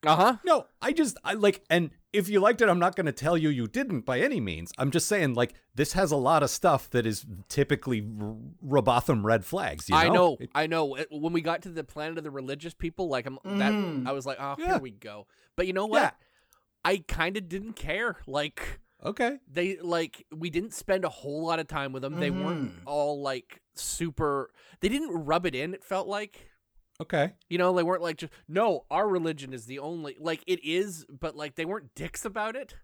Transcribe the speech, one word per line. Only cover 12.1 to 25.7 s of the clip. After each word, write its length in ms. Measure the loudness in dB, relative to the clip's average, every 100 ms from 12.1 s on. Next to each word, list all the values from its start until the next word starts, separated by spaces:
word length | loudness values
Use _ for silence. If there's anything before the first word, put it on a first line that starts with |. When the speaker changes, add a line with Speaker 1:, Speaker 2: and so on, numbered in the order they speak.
| -6
Speaker 1:
of 80 |
the 60 | -8
religious 420 | -10 -8 -8 -10
people, 360 | -8 -8 -4 -2
like, 180 | -2 -4
I'm, 80 | -10
that, 280 | -6 0 2
Speaker 3:
Mm-hmm. 360 | 2 0 -2 -4
Speaker 1:
I 40 |
was 120 | -4
like, 140 | -4 -6
"Oh, 160 | -6 -4
Speaker 2:
Yeah. 80 | 0
Speaker 1:
here 120 | 0
we 120 | -2
go." 360 | -14 -16 -16 -18 _ _
But 120 | -4 0
you 80 |
know 120 | 0 2
what? 140 | 4
Speaker 2:
Yeah. 80 | 4 0 _ _ _ _ _ _
Speaker 1:
I 140 | 0 0 0
kinda 360 | -2 -2 -2
didn't 320 | -6 -10 -10
care. 420 | -12 -6 -4 -4 -6 -6
Like, 540 | -4 -4 -6 -12 -12 _ _
Speaker 2:
Okay. 340 | -8 -2 -2 -2 _
Speaker 1:
they, 300 | -4 -2 -2
like, 460 | -2 -2 -2 -6 -18
we 140 | -8 -4
didn't 240 | -4 -4
spend 320 | -10 -2 0
a 60 | 0
whole 340 | -4 -8 -4
lot 140 | -2 -2
of 100 | -2
time 240 | -4 -6
with 80 | -6
them. 160 | -6 -2
They 100 | -2
weren't 400 | 0 -2 -2 -4
Speaker 3:
Mm-hmm. 180 | -8 -6
Speaker 1:
all, 320 | -2 0 0
like, 400 | -2 -4 -8 -20 _
super, 760 | -12 -8 -4 -4 0 0 0 -4 _ -20 -4
they 80 | -2
didn't 220 | 0 -2
rub 340 | -4 0 0
it 100 | 0
in, 200 | -2 -6